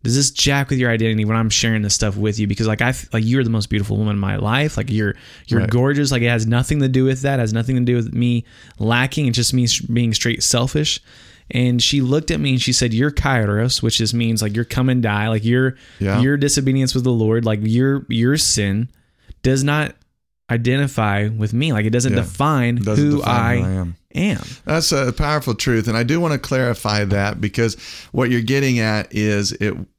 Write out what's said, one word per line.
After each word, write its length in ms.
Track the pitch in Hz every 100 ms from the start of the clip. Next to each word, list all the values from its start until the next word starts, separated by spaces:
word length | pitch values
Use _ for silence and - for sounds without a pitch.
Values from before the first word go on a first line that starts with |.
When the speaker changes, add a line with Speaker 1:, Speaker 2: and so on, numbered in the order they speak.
Speaker 1:
Does 140 | 120 127
this 140 | 139
jack 400 | - - 139 135
with 80 | 135
your 120 | 123
identity 360 | 117 110 107 107
when 100 | 113
I'm 140 | 110
sharing 320 | - 117 110
this 100 | 104
stuff 240 | - 104 101
with 220 | 107 104
you? 80 | 104
Because, 200 | 101 110
like, 140 | 107
I 80 | 120
f-, 240 | 131 -
like, 100 | 113 110
you're 180 | 131
the 60 | 117
most 180 | 113 101
beautiful 300 | 104 101 104
woman 160 | 107
in 40 | 101
my 180 | 98 98
life. 420 | 104 127 151 160
Like, 120 | -
you're, 240 | 110 104 - - - -
you're 140 | 117
Speaker 2:
Right. 80 | 113
Speaker 1:
gorgeous. 420 | 120 135 143 139
Like, 120 | 131
it 80 | 120
has 160 | 117 110
nothing 340 | 120 127 151
to 80 | 135
do 160 | 131
with 160 | 131 131
that. 180 | 139 135
It 40 |
has 100 | 113
nothing 240 | 110 117 127
to 60 |
do 140 | 123 120
with 180 | 110
me 320 | 120 120 120 - - - -
lacking. 480 | 107 120 131 - 139
It's 100 | 117
just 160 | 117
me 120 | 127
s-, 140 | 117 -
being 340 | - 117 117
straight 280 | 110 120 117
selfish." 580 | - 123 131 151 151 - - - - - -
And 320 | 123 123 123
she 180 | - 143
looked 300 | 127 147 156
at 100 | 160
me 120 | 143
and 100 | 127
she 100 | 123
said, 220 | 123 123
"Your 160 | 113 147
kairos," 720 | 143 143 127 104 104 120 -
which 160 | 113 -
just 160 | 110
means, 260 | 117 117 110
like, 140 | 107 107
your 80 |
come 240 | 120 - 131
and 140 | 127
die, 260 | 117 104 107
like, 160 | 110
your, 300 | 110 123 131 131 - -
Speaker 2:
Yeah. 220 | 98 101
Speaker 1:
your 140 | 127 143
disobedience 560 | 143 143 135 135 131
with 100 | 135
the 80 | 127
Lord, 320 | 117 110 113
like, 140 | 113 107
your, 440 | 110 117 135 139 -
your 300 | 113 120 151
sin 500 | - - 101 101 123 _ _ _ _ -
does 200 | 127 135
not 320 | 139 151 151 - _ _ _ _ -
identify 800 | 117 117 135 139 - 107 101 104
with 240 | 110 107
me. 200 | 113 160
Like, 140 | 113 107
it 40 |
doesn't 220 | 120 127
Speaker 2:
Yeah. 80 | 98
Speaker 1:
define 580 | - - 143 147 120 120
Speaker 2:
It 60 |
doesn't 200 | 104 113
Speaker 1:
who 120 | 147 143
Speaker 2:
define 180 | - 120
Speaker 1:
I 200 | 117 120
Speaker 2:
who 60 |
I 60 | 92
am. 260 | 95 87 87 _
Speaker 1:
am. 260 | - 196 113 - -
Speaker 2:
That's 260 | - 156 156
a 200 | 143 127
powerful 420 | 123 147 151 135
truth. 320 | 110 - 113 110
And 100 | 113
I 60 |
do 160 | 120 160
wanna 180 | 170 143
clarify 680 | - 131 123 110 107 104
that 360 | 101 101 101 104
because 360 | 107 - 117 - - - -
what 180 | 131 127
you're 100 | 120
getting 380 | 113 131 135 120
at 340 | 110 107 -
is 380 | 107 107 101 98 -
it 140 | 87 95 -